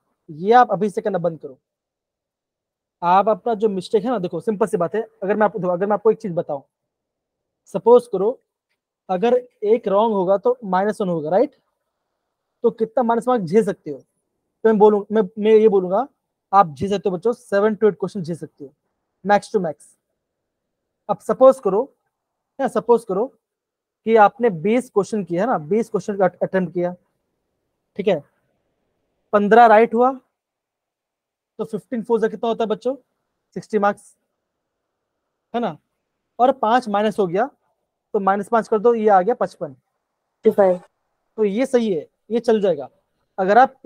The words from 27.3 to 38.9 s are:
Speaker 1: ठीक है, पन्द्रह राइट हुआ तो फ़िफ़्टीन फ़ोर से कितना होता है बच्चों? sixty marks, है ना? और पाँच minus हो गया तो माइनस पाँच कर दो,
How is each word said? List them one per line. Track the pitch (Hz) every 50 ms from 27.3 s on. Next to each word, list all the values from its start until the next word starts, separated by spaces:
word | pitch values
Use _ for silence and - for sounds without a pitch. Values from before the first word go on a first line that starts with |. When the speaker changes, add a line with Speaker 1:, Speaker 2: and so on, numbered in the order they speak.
| _ _ _ _ _ _ _ _ _ _ _ _ _ -
Speaker 1:
ठीक | 185 208
है, | 185 147 - _ _ _ _ _ _ _ _ _ _ _ _ _ _ _ _ _ _ _ _ _
पन्द्रह | - 208 202 208 220 233 240
राइट | 226 214 214 233 226 220
हुआ | 233 247 254 269 262 _ _ _ _ _ _ _ _ _ _ _ _ _ _ _ _ _ _ _ _ _ _ _ _ _ _ _ -
तो | 214
फ़िफ़्टीन | - - 190 - _ 262 233
फ़ोर | 202 - 233 220
से | 214 214
कितना | 190 - - 233
होता | 226 220 226
है | 202
बच्चों? | 214 220 - 247 277 254 _ _ _ _ _ _ _ _ _ _ -
sixty | 185 - - - 208
marks, | 202 202 202 - - _ _ _ _ _ _ _ _ _ _ _ _ _ _ _ _ _ _ _ _ _ _ _ _ _ _ _ _ _ -
है | 240
ना? | 240 190 151 - _ _ _ _ _ _ _ _ _ _ _ -
और | 233 262
पाँच | - - 226 214 233 254 247 214
minus | 196 202 214 220 208 -
हो | 202
गया | 175 165 190 240 285 - _ _ _ _ _ _ _ _ _ _ _ -
तो | 214
माइनस | 196 190 196 208 196 -
पाँच | 240 226 214 -
कर | 226 214
दो, | 190 240